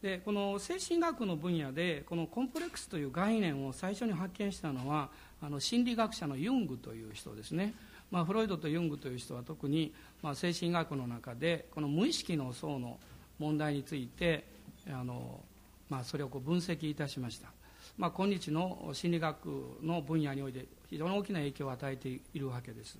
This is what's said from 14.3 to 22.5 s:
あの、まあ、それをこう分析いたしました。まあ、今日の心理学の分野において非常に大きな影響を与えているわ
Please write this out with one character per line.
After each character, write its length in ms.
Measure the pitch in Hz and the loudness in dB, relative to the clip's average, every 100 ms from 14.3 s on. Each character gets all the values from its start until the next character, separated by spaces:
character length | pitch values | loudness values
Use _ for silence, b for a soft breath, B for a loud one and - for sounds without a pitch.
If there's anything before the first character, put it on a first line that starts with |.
| 156 - - - - - | 2 0 -18 -18 -16 -8
あ 120 | 135 123 | -4 -4
の、 340 | 123 123 123 - - - - - | -4 -6 -10 -16 -20 -20 -20 -6
ま 100 | 135 | -4
あ、 40 | |
そ 140 | 120 151 | -2 -4
れ 80 | 139 | -4
を 20 | |
こ 120 | 135 | -4
う 20 | |
分 160 | 131 175 | 2 2
析 320 | 180 170 156 | 2 -2 -2
い 60 | 147 | -2
た 120 | 147 | -2
し 140 | - | -2
ま 80 | 123 | -4
し 80 | - | -6
た。 100 | - - B B B - | -14 -18 B B B -2
ま 100 | 180 | -2
あ、 40 | |
今 180 | - 196 | 2 2
日 220 | 190 - | 2 2
の 400 | 156 185 - 147 | 2 2 -2 -4
心 180 | 139 175 | 0 2
理 80 | 170 | 4
学 580 | 160 147 170 139 127 127 | 2 -2 -4 -4 -6 -6
の 200 | 156 170 | 0 0
分 200 | 139 160 | 2 4
野 120 | 147 | 4
に 80 | 135 | 0
お 80 | 139 | -4
い 40 | |
て 120 | 131 131 - - | -6 -10 -16 -10
非 80 | 160 | -2
常 100 | 165 | 2
に 100 | 196 | 2
大 60 | |
き 100 | 196 | 2
な 60 | 190 | 0
影 120 | 143 | 0
響 160 | 135 139 | 0 -4
を 40 | |
与 220 | 127 139 | -2 -2
え 40 | 135 | -2
て 120 | 135 127 - | -4 -6 -6
い 60 | - | -4
る 100 | |
わ 120 | 135 | -2